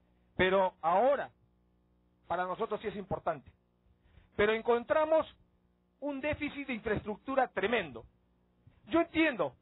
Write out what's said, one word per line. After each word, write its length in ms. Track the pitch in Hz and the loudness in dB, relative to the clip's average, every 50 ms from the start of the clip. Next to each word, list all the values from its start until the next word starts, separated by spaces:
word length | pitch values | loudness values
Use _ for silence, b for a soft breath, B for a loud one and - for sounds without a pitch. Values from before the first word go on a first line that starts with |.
| _ _ _ _ _ _ _ | _ _ _ _ _ _ _
Pero 380 | - 180 185 185 196 185 180 - _ | 2 2 4 4 4 4 2 0 _
ahora, 500 | - 165 180 196 240 269 285 240 151 123 - _ _ _ _ _ _ _ _ _ _ _ _ _ _ _ _ _ _ - | 0 2 4 6 6 4 4 2 -2 -6 -12 _ _ _ _ _ _ _ _ _ _ _ _ _ _ _ _ _ _ -4
para 160 | 170 175 180 | -4 -2 -2
nosotros 360 | 185 180 - 226 220 214 196 | -4 -4 -4 -4 -4 -4 -6
sí 60 | - | -6
es 100 | 208 165 | -6 -8
importante. 540 | 202 190 - - - - 180 160 135 - - - _ _ _ _ _ _ _ _ _ _ b b b b b b | -8 -8 -6 -8 -6 -4 -4 -4 -4 -8 -18 -20 _ _ _ _ _ _ _ _ _ _ b b b b b b
Pero 160 | - 208 214 220 | 0 2 2 2
encontramos 760 | 226 220 240 233 240 240 - 302 311 311 311 320 320 - - - _ _ _ _ _ _ _ _ _ _ _ _ _ | 0 2 2 2 2 2 2 2 2 2 4 4 2 2 0 -6 _ _ _ _ _ _ _ _ _ _ _ _ _
un 220 | 269 294 285 269 | -8 -8 -6 -4
déficit 480 | 277 302 294 294 294 277 - 277 277 269 | -4 -4 -4 -4 -4 -6 -8 -8 -8 -6
de 60 | 247 | -6
infraestructura 720 | 208 - 220 208 - - 214 208 - _ 269 269 262 247 - | -6 -4 -4 -4 -4 -4 -6 -10 -8 _ -4 -2 0 0 0
tremendo. 560 | - 196 190 220 240 220 180 147 117 110 - - _ _ _ _ _ _ _ _ _ _ _ - - _ _ | -2 -4 -2 -2 -2 -2 -4 -4 -10 -14 -16 -18 _ _ _ _ _ _ _ _ _ _ _ -20 -20 _ _
Yo 140 | 208 208 330 | -2 0 0
entiendo 520 | 330 - - 311 320 311 247 180 151 135 - _ | 0 0 0 0 0 0 0 -2 -4 -4 -6 _